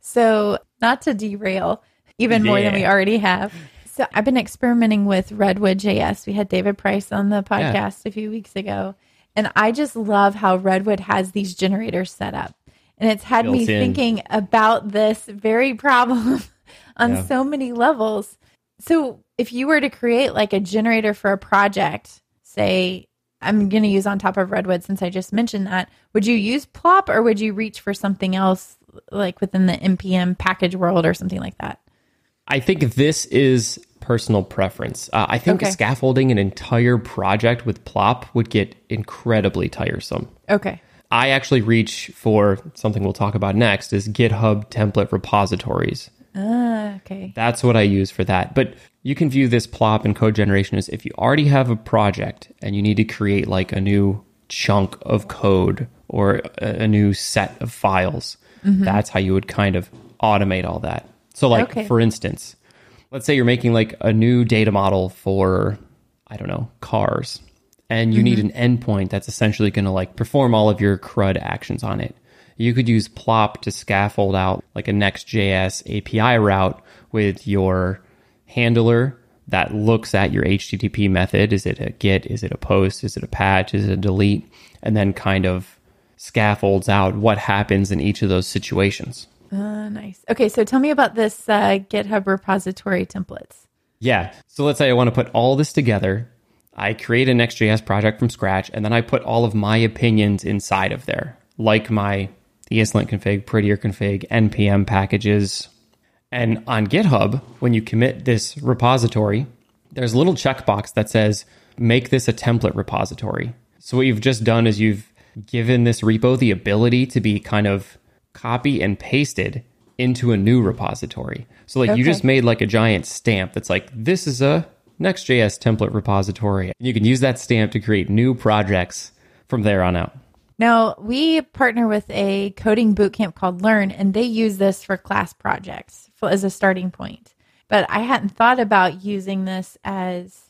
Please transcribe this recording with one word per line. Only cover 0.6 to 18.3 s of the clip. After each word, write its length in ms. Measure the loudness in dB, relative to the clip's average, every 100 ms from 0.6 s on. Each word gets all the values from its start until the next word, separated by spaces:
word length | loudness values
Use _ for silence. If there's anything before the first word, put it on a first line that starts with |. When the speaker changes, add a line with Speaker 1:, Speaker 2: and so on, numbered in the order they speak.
| _ _
Speaker 1:
not 200 | -2 0
to 120 | -2
derail 680 | -4 -6 -6 -4 -2 -2 -4 _ _ _ _
even 240 | 2 2
more 160 | 2 2
than 140 | 2
Speaker 2:
Yeah. 60 | 0
Speaker 1:
we 40 | 2
already 320 | 2 2 2
have. 360 | 2 0 -4 -10 -20 -20 -20
So 180 | -6 -2
I've 120 | 0
been 120 | 2 0
experimenting 720 | -2 -4 0 2 2 2 2
with 260 | 0 -2
Redwood 460 | 0 0 2 2 2
J 220 | 0 0
S. 260 | -2 -4 -6
We 60 |
had 140 | -4 -2
David 280 | -2 -2 -2
Price 340 | -2 -4 -4
on 160 | -2 0
the 60 | -2 -2
Speaker 2:
Yeah. 240 | -2 0
Speaker 1:
podcast 320 | 0 -2 -8
a 60 | -12
few 180 | -10 -8
weeks 260 | -10 -10 -10
ago. 400 | -6 -6 -6 -10 _ _ _ -4
And 140 | -2 2
I 160 | 0
just 240 | 0 -4 -4
love 380 | 0 4 2 2
how 200 | 0 2
Redwood 440 | 2 0 0 -2
has 300 | 0 -2 -2
these 220 | -4 -6
generators 560 | -4 -2 -2 -4 -6 -6
set 220 | -8 -8
up. 200 | -8 -10 -14 _ _ _ _
And 120 | 0
it's 140 | 0
had 220 | 0 0 2
me 120 | 0 2
Speaker 2:
Built 20 |
in. 100 | 2
Speaker 1:
thinking 400 | 2 0 0 -2 -2
about 600 | -4 0 2 4 2 -2
this 320 | 0 0 0 -8
very 480 | -6 0 2 0
problem 680 | 0 2 2 2 0 0 -2 -4 _ _
<laughs> 260 | -20 _ -2
on 160 | 0
Speaker 2:
Yeah. 100 | 0
Speaker 1:
so 180 | -2 -2
many 280 | -2 -4 -6
levels. 640 | 0 2 2 -2 -4 -8